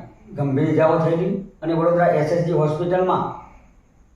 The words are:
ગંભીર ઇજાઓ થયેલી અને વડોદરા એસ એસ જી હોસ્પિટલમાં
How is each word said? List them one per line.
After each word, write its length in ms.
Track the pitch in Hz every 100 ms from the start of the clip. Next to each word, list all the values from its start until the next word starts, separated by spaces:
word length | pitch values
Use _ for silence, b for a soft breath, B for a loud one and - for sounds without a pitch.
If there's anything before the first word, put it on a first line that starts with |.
| - - -
ગંભીર 360 | 143 143 135 160
ઇજાઓ 300 | 151 156 165
થયેલી 340 | 160 170 190 196 - -
અને 160 | 160
વડોદરા 380 | 165 170 175 170
એસ 180 | 151 151
એસ 140 | 170 165
જી 60 |
હોસ્પિટલમાં 720 | 156 151 156 175 180 185 - - - - - - _ _ _ _